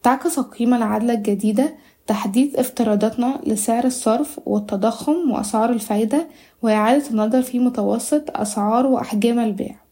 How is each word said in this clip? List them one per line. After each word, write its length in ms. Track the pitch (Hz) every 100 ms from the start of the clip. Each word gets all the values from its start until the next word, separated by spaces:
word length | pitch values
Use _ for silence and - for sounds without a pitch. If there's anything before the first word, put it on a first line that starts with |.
تعكس 360 | 247 269 349 302
القيمة 380 | 254 - 233 247
العادلة 360 | 214 214 240
الجديدة 600 | 233 208 202 214 214 285 - _ _ -
تحديث 480 | 208 202 214 277 269
افتراضاتنا 840 | 254 - 220 208 214 226 247 269 -
لسعر 380 | 214 - 226
الصرف 560 | 254 247 226 226 294 - -
والتضخم 880 | 208 208 196 220 226 - 320 320
وأسعار 380 | - 208 214 233
الفايدة 580 | 233 - 214 220 285 339 - - _
وإعادة 480 | 226 214 214 277 285
النظر 320 | 220 220 254
في 180 | 254 247
متوسط 640 | 247 247 202 226 - 302 302
أسعار 560 | - 208 220 202 233 269
وأحجام 540 | 254 254 214 233 233
البيع. 360 | 226 190 - - _